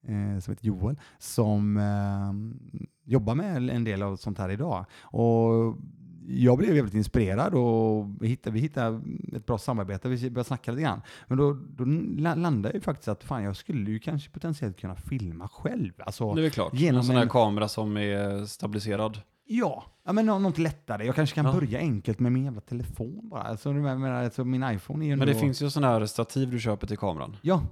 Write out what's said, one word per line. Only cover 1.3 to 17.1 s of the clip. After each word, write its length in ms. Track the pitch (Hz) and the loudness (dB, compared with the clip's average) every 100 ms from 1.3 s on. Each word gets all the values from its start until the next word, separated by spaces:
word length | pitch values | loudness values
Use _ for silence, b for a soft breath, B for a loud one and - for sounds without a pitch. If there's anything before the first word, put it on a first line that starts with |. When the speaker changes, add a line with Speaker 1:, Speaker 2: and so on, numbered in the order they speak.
| - 107 104 104 104 | 0 2 4 4 2
Speaker 1:
eh, 560 | 104 101 101 98 98 98 110 - - - - _ - | 2 0 0 -2 -4 -6 -8 -12 -14 -12 -12 _ 0
jobbar 300 | 127 104 123 | 0 2 -2
med 340 | 202 160 123 | -2 -2 -2
en 140 | 123 | 0
del 180 | 113 98 | 0 0
av 120 | 101 98 | -2 -4
sånt 200 | 107 98 | -6 -4
här 120 | 92 | -4
idag. 360 | 101 160 101 95 B | -2 -2 -4 -6 B
Och 760 | B - 117 113 113 113 113 117 - - - - - | B 0 4 4 4 4 2 -2 -12 -18 -20 -18 -6
jag 300 | 127 123 127 | 4 6 8
blev 160 | 208 156 | 6 4
väldigt 180 | 113 | 4
inspirerad 600 | 101 104 127 101 98 151 | 0 2 2 2 2 2
och 540 | 156 120 113 113 107 101 101 | 2 4 4 4 2 0 -4
vi 40 | 113 | -2
hittade, 260 | 127 - | -2 -2
vi 60 | 110 | -2
hittade 420 | 147 143 117 113 - - - 113 | -2 0 -2 -2 -6 -8 -8 -10
ett 100 | - | -2
bra 120 | 113 | -2
samarbete. 520 | - 117 95 98 127 | 0 -2 -2 -2 -2
Vi 200 | 127 123 | -2 -2
började 180 | 120 120 | -2 -4
snacka 240 | 131 - | -4 -4
lite 100 | 123 | -2
grann. 180 | 151 98 B B B | 0 -2 B B B
Men 100 | 131 | 2
då, 160 | 143 | 4
då 300 | 143 - 143 127 156 - - | 2 -8 -4 0 2 0 -2
la-, 140 | 156 160 | 0 0
landade 340 | 170 127 101 | 2 2 0
jag 60 | 202 | -2
ju 60 | |
faktiskt 260 | 196 147 - | -4 -4 -4
att 160 | 101 | -6
fan, 200 | - 131 | -4 -4
jag 120 | 101 95 | -4 -6
skulle 360 | - 151 101 | -6 -6 -4
ju 80 | 110 | -4
kanske 320 | - 160 - | -4 -6 -6
potentiellt 460 | - 170 151 110 92 | -10 -6 -4 -6 -6
kunna 160 | 92 92 | -10 -10
filma 520 | - 135 95 82 92 | -6 -6 -6 -8 -12
själv. 440 | - - 247 165 - | -8 -6 -4 -4 -6
Alltså, 340 | - - 113 | -12 -4 -2
Speaker 2:
Det 80 | 127 | 2
är 20 | |
väl 80 | 160 | 0
klart. 220 | 131 87 | 0 -2
Speaker 1:
genom 260 | 127 170 127 | 2 4 4
Speaker 2:
En 40 | |
sån 100 | 123 | 4